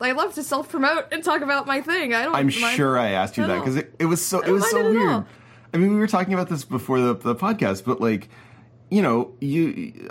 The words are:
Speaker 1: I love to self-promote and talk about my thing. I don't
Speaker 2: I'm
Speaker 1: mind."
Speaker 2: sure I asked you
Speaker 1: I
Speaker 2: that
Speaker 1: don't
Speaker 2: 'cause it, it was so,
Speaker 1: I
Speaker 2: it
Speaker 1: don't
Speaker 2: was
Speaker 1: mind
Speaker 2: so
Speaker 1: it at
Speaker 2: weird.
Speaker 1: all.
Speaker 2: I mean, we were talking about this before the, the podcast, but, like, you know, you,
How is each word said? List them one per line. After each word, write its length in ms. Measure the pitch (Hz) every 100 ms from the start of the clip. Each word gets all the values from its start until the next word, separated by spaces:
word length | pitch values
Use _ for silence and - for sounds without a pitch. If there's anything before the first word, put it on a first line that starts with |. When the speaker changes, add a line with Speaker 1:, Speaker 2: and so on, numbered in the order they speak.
Speaker 1:
I 120 | 247
love 220 | 262 349
to 80 | -
self-promote 680 | - 277 294 320 277 330 -
and 100 | 320
talk 200 | 320 311
about 220 | 277 277 269
my 120 | 277
thing. 320 | 285 359 277
I 120 | 226
don't 100 | 262
Speaker 2:
I'm 120 | 139 139
Speaker 1:
mind." 300 | 214 233 240
Speaker 2:
sure 220 | 135 127
I 120 | 110
asked 260 | 95 95 -
you 80 |
Speaker 1:
I 20 | 208
Speaker 2:
that 80 |
Speaker 1:
don't 100 | 180
Speaker 2:
'cause 120 | 131 131
it, 180 | - -
it 60 | 160
was 180 | 170
so, 140 | - 185
Speaker 1:
I 40 |
Speaker 2:
it 40 | -
Speaker 1:
don't 80 |
Speaker 2:
was 80 | 196
Speaker 1:
mind 80 | 196
Speaker 2:
so 60 | -
Speaker 1:
it 40 | 214
at 40 |
Speaker 2:
weird. 180 | 220 196
Speaker 1:
all. 180 | 254 - - - - -
Speaker 2:
I 40 | 170
mean, 180 | 196
we 60 | 208
were 80 | 214
talking 260 | 190 185
about 140 | 185 180
this 160 | 156
before 360 | - 127 110 131
the, 140 | 123
the 220 | 117 120 120
podcast, 480 | 196 214 107 95
but, 160 | 123 127
like, 280 | 113 104 - - - - - - -
you 100 | 202
know, 320 | 160 117 123 -
you, 720 | 139 156 165 - - - 50